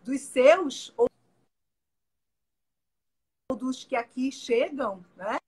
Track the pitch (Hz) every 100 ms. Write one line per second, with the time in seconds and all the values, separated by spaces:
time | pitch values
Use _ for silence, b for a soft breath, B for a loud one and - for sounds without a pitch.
0 | - 269 - 262 254 359 311 - - -
1 | 240 _ _ _ _ _ _ _ _ _
2 | _ _ _ _ _ _ _ _ _ _
3 | _ _ _ _ _ 254 254 262 - 247
4 | 233 - 262 - - 233 294 294 233 190
5 | 175 - 196 269